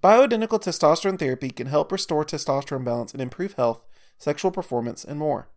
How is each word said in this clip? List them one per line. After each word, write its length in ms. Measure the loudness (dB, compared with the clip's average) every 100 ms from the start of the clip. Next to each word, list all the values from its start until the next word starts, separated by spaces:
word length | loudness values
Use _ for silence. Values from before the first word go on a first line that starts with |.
Bioidentical 600 | 8 8 6 4 0 -2
testosterone 580 | -2 2 4 4 0 -2
therapy 300 | -2 -2 -6
can 180 | -8 -2
help 240 | 0 0
restore 320 | -4 -2 -2
testosterone 640 | -2 -4 -2 -2 -2 -6 -4
balance 260 | -4 -6
and 100 | -8
improve 320 | -8 -6 -8
health, 300 | 0 0 0 -10 -20 -20 _
sexual 340 | -4 -2 -2
performance, 520 | -2 -4 -4 -4 -8
and 160 | -10 -4
more. 300 | -2 -2 -6